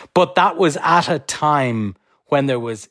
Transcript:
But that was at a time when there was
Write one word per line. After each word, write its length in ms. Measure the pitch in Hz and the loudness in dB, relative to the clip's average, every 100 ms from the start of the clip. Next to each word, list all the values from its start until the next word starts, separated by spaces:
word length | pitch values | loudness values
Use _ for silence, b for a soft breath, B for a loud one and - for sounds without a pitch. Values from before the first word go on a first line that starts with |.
| B | B
But 220 | 180 175 180 | 0 2 2
that 220 | 185 165 | 0 2
was 180 | 175 139 | 0 0
at 320 | 165 175 170 | 0 2 2
a 100 | 151 | -4
time 800 | - - 151 147 127 113 104 - _ _ _ | -6 -2 0 2 0 -2 -6 -8 _ _ _
when 200 | 143 139 | 0 0
there 140 | 123 | -2
was 280 | 117 110 - | -6 -10 -14